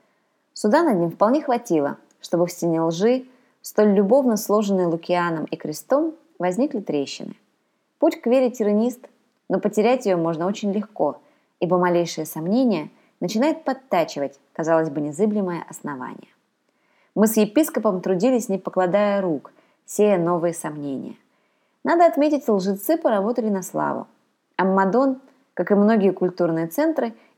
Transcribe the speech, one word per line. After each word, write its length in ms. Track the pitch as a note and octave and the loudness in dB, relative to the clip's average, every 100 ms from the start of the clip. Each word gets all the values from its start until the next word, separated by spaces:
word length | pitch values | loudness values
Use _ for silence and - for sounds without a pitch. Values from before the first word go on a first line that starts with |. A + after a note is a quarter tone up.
| _ _ _ _ _ | _ _ _ _ _
Суда 320 | - G#3 C#4 | -4 2 4
над 140 | E4+ F#3 | 4 2
ним 120 | E3+ | 0
вполне 320 | - G#3 D4 | 2 2 2
хватило, 540 | D4 A#3+ - D#3+ C#3 - _ _ | 0 -2 0 0 0 -4 _ _
чтобы 260 | - E3+ E3+ | -4 -2 -2
в 60 | |
стене 280 | - E3+ D#3+ | -2 -2 0
лжи, 440 | E3 E3 A3 C4 B3+ _ _ _ | 0 0 2 0 -4 _ _ _
столь 320 | - - G#3+ | -6 2 4
любовно 420 | G3+ G3 C4+ B3+ G#3+ | 4 4 4 4 0
сложенной 500 | - G#3 G3+ F#3+ F3 | 0 0 2 0 0
Лукианом 600 | E3 - F3 F3 D#3+ D#3 | -2 -2 -2 -2 -4 -6
и 100 | D#3+ | -8
Крестом, 580 | D#3 D3+ - C4+ D#4+ D#4 _ - | -8 -8 -2 0 0 -6 _ -6
возникли 420 | F3+ F#3 D4 A#3+ | -4 0 -2 -4
трещины. 540 | F#3+ D3 C#3 - G1+ - _ _ _ _ _ - | -4 -4 -4 -8 -14 -16 _ _ _ _ _ 0
Путь 220 | E4 E4 | 0 0
к 60 | A#3 | 0
вере 240 | C4 B3+ | 2 2
тернист, 580 | B3 G#3 G#3 A#3+ - - _ _ _ - | 0 0 2 0 -4 -18 _ _ _ -4
но 100 | F#3+ | -2
потерять 480 | G#3 G#3+ A3 B3+ G#3 | 0 2 2 2 2
её 100 | F3 | 0
можно 300 | E3 D#3+ F3+ | 0 -2 -4
очень 260 | G3+ G3+ | -4 -4
легко, 480 | G3+ G3+ - D3 - _ _ _ - | -4 -4 -4 -4 -4 _ _ _ -6
ибо 180 | F3 F3+ | 0 2
малейшее 460 | F3+ F3 E3+ - | 2 2 -2 -6
сомнение 640 | D#3 D#3 E3 A#3 B3+ E3+ D3+ _ _ - | -10 -6 -2 2 2 0 -4 _ _ -8
начинает 440 | F3 G#3+ D4 D#4 | -4 0 0 -2
подтачивать, 720 | - E3 - F#3 D#3 D3 C#3 - _ | -6 -8 -2 -2 -2 -4 -8 -10 _
казалось 380 | - D#3+ E3 D#3+ | -6 0 0 0
бы, 100 | C#3+ | -4
незыблемое 640 | D3 D3+ G#3+ G#3 F#3 E3 - | -6 -2 0 0 -2 -6 -10
основание. 600 | - D3 C3+ B2 - - _ _ _ _ _ _ _ _ | -12 -12 -10 -12 -16 -20 _ _ _ _ _ _ _ _
Мы 120 | - G#3+ | 0 2
с 100 | A3 | 4
епископом 640 | G#3 D4 D#4 A#3+ A3 F#3 | 2 2 0 0 -2 -2
трудились, 480 | F3+ F#3 B3 B3 G#3+ | -2 0 2 0 0
не 100 | F#3+ | -4
покладая 600 | - F#3 F3+ G3 G#3 G3+ | -4 -2 2 2 2 0
рук, 300 | F#3+ C#3+ - _ _ _ - | -2 -4 -8 _ _ _ -8
сея 320 | - G#3 F#3 | 0 2 4
новые 340 | E3+ F3 E3+ | 2 0 -2
сомнения. 640 | E3 D#3 D3+ C#3+ C3 B2 - _ _ _ _ _ _ | -4 -8 -8 -8 -8 -10 -14 _ _ _ _ _ _
Надо 220 | C4+ E4+ E4+ | 0 4 4
отметить, 420 | D#4 D4 D4 C4 | 4 0 0 0
лжецы 480 | G3+ F#3+ G3 - E4 | 0 0 -4 0 0
поработали 520 | D#4 G#3 G3+ B3 A3 | 2 0 0 -2 -2
на 140 | F#3+ | -4
славу. 440 | F3+ D3+ D3 C3+ - _ _ _ _ - | -4 -4 -4 -4 -10 _ _ _ _ -2
Аммадон – 640 | C#4+ C#4+ D4 A#3+ C4+ C4 - _ _ | 0 2 2 2 0 -2 -10 _ _
как 160 | - F3 | -6 0
и 40 | |
многие 360 | G3+ G#3 A3+ F#3+ | 4 4 4 2
культурные 560 | F#3 F#3 F3+ E3+ E3 E3 | 2 -2 0 -2 -2 -4
центры, 480 | C#4 D#4+ D#4 A#3 - _ | -2 -2 0 -4 -6 _